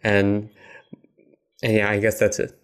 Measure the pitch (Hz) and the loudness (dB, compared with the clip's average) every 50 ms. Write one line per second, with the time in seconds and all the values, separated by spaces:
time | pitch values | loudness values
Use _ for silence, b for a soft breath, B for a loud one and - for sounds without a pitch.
0 | - 110 101 101 98 101 101 104 107 113 B B B B B B B B - _ | 0 2 2 2 2 2 0 -2 -4 -10 B B B B B B B B -20 _
1 | _ _ _ _ _ _ _ _ _ _ _ _ - 117 107 110 101 104 107 101 | _ _ _ _ _ _ _ _ _ _ _ _ -4 0 0 0 0 0 -2 0
2 | 101 110 107 - 110 101 - - - - _ _ | 0 -2 0 2 0 0 0 -2 -6 -8 _ _